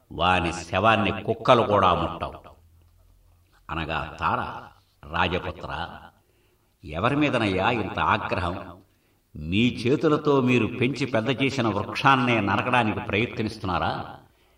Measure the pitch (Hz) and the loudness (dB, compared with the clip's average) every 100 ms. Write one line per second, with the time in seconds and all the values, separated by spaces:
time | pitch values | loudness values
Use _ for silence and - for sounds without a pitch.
0 | _ - 87 90 85 82 - 92 110 110 | _ 0 2 4 0 -4 -2 2 4 4
1 | 98 95 - 113 - 123 117 101 95 82 | 0 -2 -4 -2 4 4 6 4 4 2
2 | 82 87 95 - - - _ _ _ _ | 0 -6 -10 -10 -20 -20 _ _ _ _
3 | _ _ _ _ _ _ - 80 80 76 | _ _ _ _ _ _ -10 -6 -4 -4
4 | 78 - 80 120 95 - 113 - _ _ | -6 -4 -2 -2 -4 -10 -16 -20 _ _
5 | 71 85 87 87 90 87 - 131 87 85 | -8 -2 -2 -2 -6 -12 -10 -10 -10 -12
6 | 85 _ _ _ _ _ _ _ 87 78 | -20 _ _ _ _ _ _ _ -10 -2
7 | 117 143 147 123 104 92 101 120 98 - | 0 2 2 2 0 2 0 0 -4 -2
8 | 82 104 107 95 90 90 85 92 _ _ | 0 0 0 -2 -2 -4 -10 -18 _ _
9 | _ _ _ 85 78 98 123 117 113 151 | _ _ _ -12 -2 2 2 0 0 2
10 | 160 147 147 139 123 123 104 - 123 143 | 2 2 4 4 4 2 2 0 -2 0
11 | 131 113 113 127 135 - 117 101 113 - | -2 0 0 0 0 0 0 -2 -4 2
12 | 135 135 123 113 101 98 123 123 110 - | 4 4 4 2 2 0 2 2 2 -2
13 | - 98 117 - 107 - 95 82 85 - | -2 -2 -2 -4 -6 -4 -4 -2 -2 -4
14 | 85 131 - _ _ | -10 -16 -20 _ _